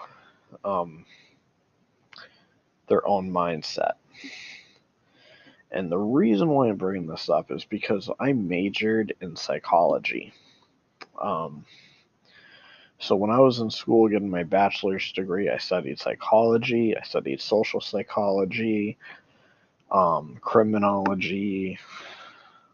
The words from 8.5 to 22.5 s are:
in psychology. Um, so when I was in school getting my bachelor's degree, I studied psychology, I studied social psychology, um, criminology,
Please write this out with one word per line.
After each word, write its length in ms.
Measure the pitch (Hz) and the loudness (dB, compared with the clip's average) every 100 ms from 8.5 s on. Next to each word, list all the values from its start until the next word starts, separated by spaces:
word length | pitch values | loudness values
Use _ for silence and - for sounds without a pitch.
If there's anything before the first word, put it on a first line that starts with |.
| 87 98 104 107 110 104 - | 0 -2 0 0 0 0 -6
in 160 | 90 82 | -10 -10
psychology. 960 | - 73 - 85 80 67 - 62 - - _ _ _ _ _ - - - | -6 -6 2 4 4 2 -2 -6 -10 -18 _ _ _ _ _ -20 -18 -8
Um, 460 | 101 85 78 73 - - - _ _ _ _ - - - - - - - | -4 -4 -4 -10 -20 -20 -20 _ _ _ _ -20 -20 -20 -20 -20 -20 -8
so 160 | - 101 | 0 2
when 160 | 104 | 4
I 80 | 123 | 6
was 200 | 135 120 | 6 4
in 100 | 110 | -2
school 400 | - - 117 110 | -4 4 6 6
getting 200 | 104 98 | 4 0
my 140 | 90 | -4
bachelor's 680 | 82 95 98 - 101 95 - | 0 2 2 2 -2 -2 -4
degree, 380 | - 95 92 90 | -6 -4 -2 0
I 80 | 64 | -2
studied 420 | - 90 67 71 | -2 -4 -4 -6
psychology, 1000 | - - - 110 117 117 127 117 113 104 | -6 -4 2 4 6 2 2 0 2 0
I 60 | |
studied 360 | - 78 69 67 | -2 -4 -4 -6
social 400 | - 107 110 104 | 0 0 2 -4
psychology, 1160 | - 101 - 113 101 98 95 117 113 107 104 - - - _ _ _ _ _ _ - | -4 -6 -4 -2 0 0 -2 -2 -2 0 -2 -6 -16 -20 _ _ _ _ _ _ -2
um, 460 | 95 87 78 78 - | 2 4 2 -4 -10
criminology, 1400 | - 117 107 107 101 101 95 98 87 98 101 95 95 - - - - - - - - | 2 4 4 4 2 2 0 -2 -4 -4 -4 -4 -4 -8 -16 -18 -18 -18 -20 -20 -20